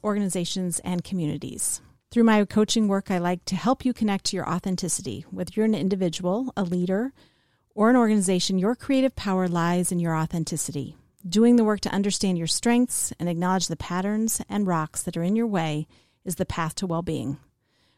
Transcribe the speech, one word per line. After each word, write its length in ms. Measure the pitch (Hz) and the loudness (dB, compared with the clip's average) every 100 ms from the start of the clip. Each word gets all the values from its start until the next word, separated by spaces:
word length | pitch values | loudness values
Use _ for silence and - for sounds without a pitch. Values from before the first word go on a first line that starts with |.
organizations, 760 | 214 208 202 185 170 190 180 170 | -2 0 0 -2 -4 -4 -4 -4
and 220 | - 180 | -4 -4
communities. 800 | - 190 151 156 - - - - - _ _ | -4 -2 -2 -4 -8 -6 -6 -6 -10 _ _
Through 140 | 240 | 4
my 200 | 226 214 | 6 6
coaching 440 | 202 - 214 233 214 | 4 2 2 2 2
work, 220 | 196 - | 0 0
I 60 | 185 | 0
like 260 | 175 180 - | 0 -2 -4
to 100 | 185 | -2
help 300 | 220 262 254 | 0 0 0
you 80 | |
connect 320 | 240 214 196 - | 0 0 0 -2
to 100 | 190 | -4
your 100 | - | -2
authenticity. 760 | 175 196 180 175 - 190 101 - | -2 -2 -2 -2 -4 -6 -10 -10
Whether 220 | 185 175 | -8 -6
you're 100 | - | 0
an 100 | 220 | 2
individual, 800 | 214 190 196 180 160 180 202 262 - | 2 0 0 0 0 -2 -2 -2 -2
a 40 | |
leader, 520 | 180 180 180 190 262 - _ _ _ _ _ | -2 0 0 0 -2 -6 _ _ _ _ _
or 140 | - 214 | 2 4
an 80 | 254 | 6
organization, 640 | 226 214 185 185 - 185 | 6 4 4 2 2 2
your 160 | 190 | 0
creative 420 | 247 - 269 262 - | 0 0 2 2 0
power 320 | 208 185 185 | -2 0 2
lies 420 | 170 170 175 180 | 2 2 2 0
in 80 | 175 | 0
your 160 | 165 | 0
authenticity. 800 | 160 165 170 160 151 - 151 127 - _ _ 185 | 0 -2 -2 -4 -4 -4 -6 -8 -12 _ _ -2
Doing 300 | 185 233 240 | 4 6 6
the 80 | |
work 160 | 214 208 | 4 0
to 80 | - | -2
understand 480 | 196 202 196 196 175 | -2 0 0 0 0
your 120 | 165 | -2
strengths 680 | - 240 240 247 - - - | 0 2 2 2 -2 -6 -4
and 120 | 175 | -4
acknowledge 380 | 170 180 185 175 | 0 0 0 -2
the 80 | 160 | -6
patterns 680 | - 175 196 214 220 - - | -6 -4 -2 -2 -2 -4 -4
and 160 | 202 196 | -2 0
rocks 360 | 165 156 - | 0 -2 -6
that 120 | - 170 | -6 -2
are 60 | |
in 140 | 170 220 | 0 0
your 100 | 233 | 0
way 400 | 196 160 151 156 _ _ _ | 0 -2 -4 -6 _ _ _
is 120 | - | -10
the 100 | 170 | -6
path 300 | 185 - 165 | -4 -4 -4
to 120 | - 185 | -4 -4
well-being. 520 | 165 180 151 120 139 _ _ _ _ _ | -4 -4 -4 -4 -8 _ _ _ _ _